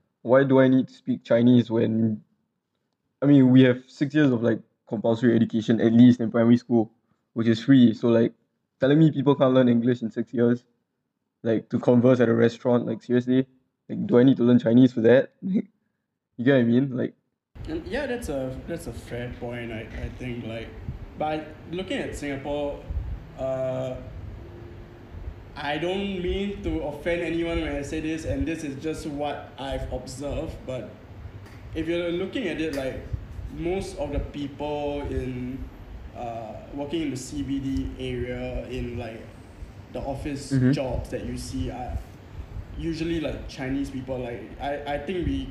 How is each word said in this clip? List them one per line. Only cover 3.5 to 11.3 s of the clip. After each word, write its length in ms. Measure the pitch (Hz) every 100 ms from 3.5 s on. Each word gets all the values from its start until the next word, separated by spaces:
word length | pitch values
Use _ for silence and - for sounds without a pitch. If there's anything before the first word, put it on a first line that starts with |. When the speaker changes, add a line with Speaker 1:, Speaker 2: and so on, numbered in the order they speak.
Speaker 1:
we 100 | 131
have 200 | 131 123 -
six 280 | - 143 151
years 160 | 143
of, 100 | 117
like, 180 | 117 - - _ -
compulsory 480 | 110 117 110 123 113
education, 440 | 110 113 107 113
at 140 | 113
least 260 | 117 123 120
in 120 | 110
primary 260 | 117 113 120
school, 340 | - 117 107 _ _ _ _
which 140 | 123 113
is 140 | 113
free. 300 | - 135 117
So, 140 | 107 120
like, 240 | 113 117 - _ _ _ -
telling 180 | 131 151
me 120 | 160
people 240 | 139 131 139
can't 180 | 131
learn 160 | 131 123
English 320 | 117 120 120
in 80 | 113
six 240 | 123 117
years, 300 | 117 120 120 _ _ _ _ _ _ _